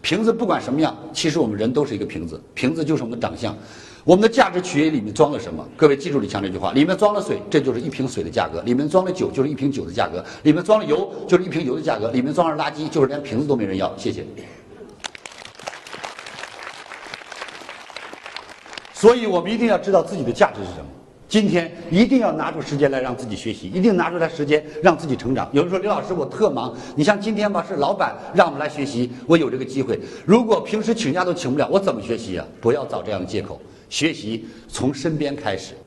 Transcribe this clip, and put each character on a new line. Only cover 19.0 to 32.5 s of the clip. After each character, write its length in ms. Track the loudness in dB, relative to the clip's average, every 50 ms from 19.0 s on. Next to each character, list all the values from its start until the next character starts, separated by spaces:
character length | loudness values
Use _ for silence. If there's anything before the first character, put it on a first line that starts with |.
| 8 8 8
以 120 | 8 4
我 160 | 2 0 0 0
们 100 | 0 0
一 60 | 2
定 80 | 4
要 100 | 4 4
知 160 | 2 2 4 4
道 100 | 4 4
自 140 | 2 -2
己 80 | -4 -2
的 80 | -2 2
价 180 | 2 2 2 2
值 80 | -4
是 80 | -10 -10
什 80 | -10 -12
么。 80 | -14 -16 -18 -20 -20 -20 -20 -20 -14
今 200 | 2 2 4 4
天 240 | 4 2 2 0 -2 -8 -12 -8 0 4
一 120 | 4 6
定 140 | 6 6 4
要 140 | 4 2 0
拿 180 | 0 -4 -4
出 100 | -4 -6
时 160 | -6 -4 0
间 140 | 2 4 4
来 100 | 4 2
让 160 | -2 -2 -4
自 80 | -6 -6
己 120 | -8 -8
学 160 | -6 -4 -6 -6
习， 160 | -6 -8 -6
一 120 | -2 2
定 160 | 4 4 4
拿 140 | 4 2 0
出 80 | 0 0
来 100 | -2 -2
时 160 | 0 -4 0
间 220 | 2 2 2 2 -2 -10 2 4
让 160 | 4 4 4
自 80 | 0
己 80 | -4 -4
成 180 | -2 -2 -2 -2
长。 160 | -2 -2 0 2
有 100 | 2 2
人 80 | 2
说 80 | 0 -2
：“刘 100 | 0 0
老 140 | 0 0 -2
师， 100 | -4 -4
我 140 | -4 -4
特 240 | -4 0 2 2 2
忙。” 260 | 2 0 -4 -6 -8 -10 -14 -10 0
你 80 | 2 4
像 160 | 4 4 2
今 160 | 2 -2 -2
天 140 | 0 0 0
吧， 140 | 0 -2 -4 -4
是 80 | -2
老 180 | 0 2 0 2
板 220 | 0 0 -2 -2 -8 -12 -4 4
让 140 | 4 4 4
我 20 |
们 80 | 4 -4
来 100 | -6 -6
学 160 | -4 -4 -6
习， 240 | -4 -2 -2 -2 -2 -4 -12 2 4
我 100 | 4 4
有 100 | 4 2
这 80 | -2
个 80 | -4 -6
机 160 | -6 -4 -4
会。 200 | -2 -2 -2 -4 -4 -10 -14 -12 2
如 180 | 6 6 6 6
果 160 | 4 2 0
平 220 | 0 -2 -4 -4 0
时 100 | 0 -2
请 200 | 0 0 -2 0
假 120 | 0 0
都 80 | 0 -2
请 200 | -2 -2 -2 0
不 40 |
了， 120 | 0 0 2
我 80 | 2 2
怎 160 | 2 2 -4
么 80 | -4 -4
学 160 | -4 -4 -6
习 180 | -4 -6 -6
啊？ 80 | -8 -8 -10